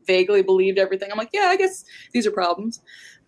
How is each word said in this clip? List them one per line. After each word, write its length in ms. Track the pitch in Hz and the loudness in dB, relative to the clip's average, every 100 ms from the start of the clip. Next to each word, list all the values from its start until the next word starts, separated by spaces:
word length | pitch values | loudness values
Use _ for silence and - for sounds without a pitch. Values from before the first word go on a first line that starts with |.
| - | 0
vaguely 340 | 185 185 202 | 2 4 2
believed 380 | 190 190 190 190 | 4 2 2 0
everything. 320 | 190 190 196 | 0 -2 -6
I'm 60 | 208 | -8
like, 120 | 226 | -6
"Yeah, 140 | 403 370 | 0 0
I 80 | 381 | 2
guess 260 | 381 - - - - | 0 -4 -18 -20 -6
these 140 | 240 214 | -4 -2
are 60 | |
problems." 500 | 202 175 175 220 - _ - - - | 0 -2 -2 -6 -12 _ -20 -20 -20